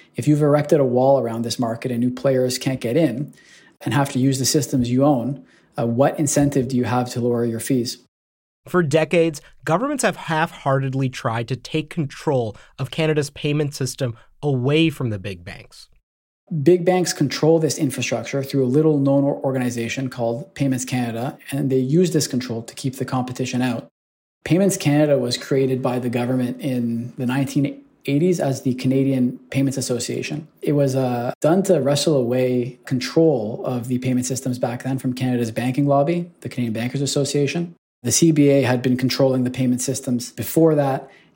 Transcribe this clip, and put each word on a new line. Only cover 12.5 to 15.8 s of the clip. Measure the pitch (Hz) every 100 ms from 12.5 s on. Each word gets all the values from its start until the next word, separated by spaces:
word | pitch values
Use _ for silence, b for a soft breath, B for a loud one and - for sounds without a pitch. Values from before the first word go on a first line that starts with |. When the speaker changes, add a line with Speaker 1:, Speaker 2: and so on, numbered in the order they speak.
| - b b
Speaker 2:
of | 135
Canada's | - 156 151 143
payment | - 147 147 147
system | 147 131 - 127 113 b -
away | 147 131 127 156 160
from | 147 127
the | 104
big | 101 90
banks. | 87 - - -